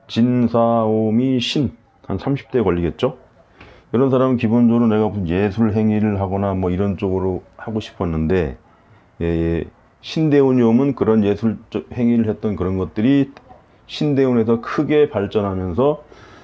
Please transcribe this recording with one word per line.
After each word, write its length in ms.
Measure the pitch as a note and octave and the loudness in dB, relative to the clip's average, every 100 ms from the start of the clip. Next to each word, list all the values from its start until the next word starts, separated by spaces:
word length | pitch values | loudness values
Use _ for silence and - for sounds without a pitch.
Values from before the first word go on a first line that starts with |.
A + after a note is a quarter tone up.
| - | -8
진사오미 1300 | A2+ A#2+ B2 A#2 A#2 A#2 A#2 A2 A2 A2 A2+ C3 C3 | 0 2 2 2 2 2 2 0 0 0 0 0 -2
신 380 | - D#3 B2 - _ _ - | -2 -2 -2 -6 _ _ -8
한 80 | F#2+ | -6
삼십 320 | - C#3 - | -4 -6 -2
대 120 | B2 | 0
걸리겠죠? 560 | G2 F2 E2+ - B2+ E3 - _ _ _ - - _ | 0 0 -2 -2 -4 -4 -14 _ _ _ -20 -20 _
이런 180 | A#2 C3+ | -2 2
사람은 260 | B2+ C3 B2 | 2 2 0
기본적으로 480 | A2 A#2+ A#2 A#2 A#2 | 2 4 4 4 2
내가 220 | G#2+ G#2+ | 2 0
무슨 200 | G2+ E2+ | -2 -2
예술 440 | F2+ G#2 F#2 A2 | 0 0 0 0
행위를 480 | G#2+ G#2+ G#2+ G#2+ G2 | 2 2 2 0 0
하거나 340 | G2 G2 G2 | -2 -2 -2
뭐 160 | F#2+ F#2 | 0 -2
이런 260 | F2+ G2+ F2+ | 0 -2 -2
쪽으로 460 | G2 F#2 F#2 F2 - - | -2 -2 -2 -4 -8 -16
하고 240 | - G#2+ | -8 -8
싶었는데, 760 | - - F2+ D#2+ D#2 F#2 D2+ C2+ _ _ _ - _ - | -8 -6 -4 -2 0 0 0 -6 _ _ _ -20 _ -6
예, 60 | E2+ | -4
예, 380 | E2 E2 E2 - - _ _ | -2 -2 -2 -6 -14 _ _
신대운이 640 | - E3 D#3 C#3+ C3+ B2+ | -10 -2 2 4 4 4
오면 320 | A#2 A#2 C#3+ | 4 4 2
그런 300 | - G#2 A2 | 0 0 2
예술 340 | G2+ G2+ A2+ G2+ - G#2 - | 2 0 -2 -4 -8 -8 -8
행위를 360 | B2+ A#2+ A#2+ G#2+ | -4 0 2 0
했던 280 | G2+ A2 F#2 | -2 -4 -4
그런 220 | F2+ F#2+ | -2 -2
것들이 540 | F2 - A#2+ C#3 C#3 - - - _ _ - | -4 -2 2 2 0 -6 -20 -20 _ _ -18
신대운에서 760 | - D3+ C3+ C3 B2 A2 A#2 | -6 -2 2 2 2 2 0
크게 480 | - - D3 D3+ D3 | -2 -4 0 2 2
발전하면서, 960 | G#2 G2+ G#2+ G2+ F#2 F#2 F2 C#3 D3+ - - - - | 0 -2 -2 -2 -2 -4 0 0 0 -8 -20 -20 -20